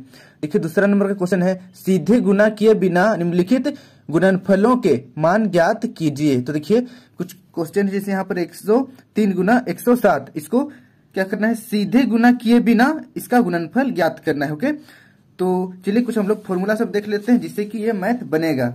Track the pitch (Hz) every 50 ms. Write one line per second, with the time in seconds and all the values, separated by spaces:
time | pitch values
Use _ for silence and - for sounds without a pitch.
0 | - - - - - - _ - - 147 - 208 156 165 - 202 196 202 202 202
1 | 202 196 202 196 180 175 196 185 175 185 190 185 - - - - - 185 190 185
2 | 151 185 226 247 185 190 196 196 208 214 214 - 208 220 220 180 185 185 165 180
3 | 185 220 214 170 170 175 170 180 180 180 254 262 262 294 285 - - - _ _
4 | _ - 143 170 180 190 190 185 - - 196 190 202 240 254 247 - 175 135 120
5 | - - - 151 156 165 185 220 220 202 165 175 165 180 226 226 - 240 - -
6 | 165 151 135 135 151 151 135 123 123 139 147 151 151 - 208 240 247 247 - -
7 | - _ _ - 175 180 - - _ _ - 165 165 156 - 202 202 196 190 202
8 | 202 202 196 190 190 185 202 180 170 165 - - - 180 220 254 269 - - -
9 | - _ - 208 214 202 190 175 185 190 240 254 247 - 175 - - 240 247 240
10 | - 202 165 139 127 - - 156 151 - 220 247 294 294 - - - _ _ _
11 | _ _ - 196 190 190 208 190 208 226 233 226 - - 202 208 202 170 170 262
12 | 277 208 214 226 226 247 247 247 233 220 240 240 - 220 233 208 247 285 320 311
13 | - - - - - - 247 247 202 175 175 170 170 156 - 233 269 254 175 175
14 | 175 160 160 - - 160 147 143 143 143 151 147 - 285 302 294 - - - -
15 | - _ _ _ _ _ _ - 185 185 185 185 185 185 185 - - 196 196 240
16 | 247 233 233 220 202 196 214 208 - - 185 180 185 208 214 214 233 180 180 208
17 | 208 214 208 208 208 240 247 - - - - 208 208 208 233 226 208 226 233 190
18 | 180 208 247 247 - 135 147 160 165 165 143 131 123 120